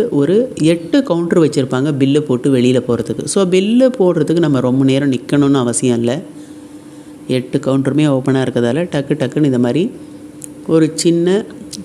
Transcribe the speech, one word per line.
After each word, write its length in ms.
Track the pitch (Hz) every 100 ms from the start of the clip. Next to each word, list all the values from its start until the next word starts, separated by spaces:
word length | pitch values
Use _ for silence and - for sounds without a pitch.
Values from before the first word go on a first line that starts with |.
| 220 151
ஒரு 160 | 143 208 254 - 156
எட்டு 260 | 170 - 285 269
கவுண்டர் 320 | 170 170 175
வச்சுருப்பாங்க 460 | 147 147 131 131 147 139
பில்லு 200 | 135 147 147
போட்டு 200 | 123 143
வெளியில் 320 | 131 123 127 123
போகிறதுக்கு. 380 | 117 117 110 147
So 80 | 202 185
பில்லு 320 | 180 202 240 262 240
போடுறதுக்கு 460 | 185 165 147 165 160
நம்ம 140 | 135 123
ரொம்ப 180 | 131 135
நேரம் 220 | 135 139
நிற்கணும்னு 460 | 123 - 147 143 139
அவசியம் 340 | 120 117 131 117
இல்லை. 140 | 117 139 - - - - - - - - - - - 127
எட்டு 220 | 123 139 135
கவுண்டருமே 400 | 135 135 139 151
ஓப்பனாக 300 | 135 131 131 123
இருக்கிறதால 400 | - 120 139 175
டக்கு 220 | 147 139 143
டக்குன்னு 280 | 127 147 151
இந்த 80 | 123 123
மாதிரி 160 | 127 220 - - - - - - - -
ஒரு 140 | 165 156 -
சின்ன 260 | 170 170 175 196 - - - -